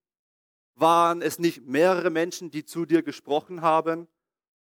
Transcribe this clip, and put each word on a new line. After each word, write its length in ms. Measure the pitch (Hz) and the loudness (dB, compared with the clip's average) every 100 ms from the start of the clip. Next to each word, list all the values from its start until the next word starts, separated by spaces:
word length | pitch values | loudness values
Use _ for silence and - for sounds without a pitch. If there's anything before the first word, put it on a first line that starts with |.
| _ _ _ _ _ _ _ | _ _ _ _ _ _ _
Waren 480 | _ 160 170 170 170 | _ 2 4 2 0
es 160 | 160 147 | -4 -2
nicht 240 | 170 143 | -2 -4
mehrere 480 | 120 135 180 180 175 | -4 2 2 2 0
Menschen, 400 | 160 175 - 175 | -2 -4 -6 -12
die 160 | 147 147 | -12 -10
zu 200 | 170 160 | -8 0
dir 180 | 165 | 0
gesprochen 580 | 151 143 - 147 - 180 | 0 -8 -4 -4 -4 -2
haben? 460 | 160 160 160 165 170 _ _ _ _ _ | 0 2 0 -4 -10 _ _ _ _ _